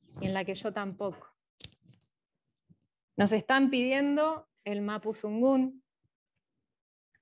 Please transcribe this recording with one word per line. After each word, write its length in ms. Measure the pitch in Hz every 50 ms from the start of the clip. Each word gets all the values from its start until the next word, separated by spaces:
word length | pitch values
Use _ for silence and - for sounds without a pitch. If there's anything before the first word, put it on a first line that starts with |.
| _ _ - -
y 60 | 190
en 80 | 190 190
la 100 | 190 190
que 80 | 190 190
yo 180 | 190 - 220
tampoco. 640 | 196 208 202 196 185 - 208 196 170 - - - _ _ _ _ _ - - - - _ _ - - _ - _ _ _ _ _ _ _ _ _ _ _ _ _ - _ _ _ _ _ _ _ _
Nos 140 | - 202 196
están 400 | 220 208 - - 262 269 269 262
pidiendo 760 | 277 247 247 254 269 277 285 285 285 294 302 311 320 311 - _ _ _ _
el 180 | 208 208 202 202
Mapu 320 | 208 208 214 - 214 214
Zungún. 680 | - - 208 214 226 247 269 269 262 262 262 262 262 _ _ _ _ _ _ _ _ _ _ _ _ _ _ _ _ _ _ _ _ _ _ _ _ _ _ _ _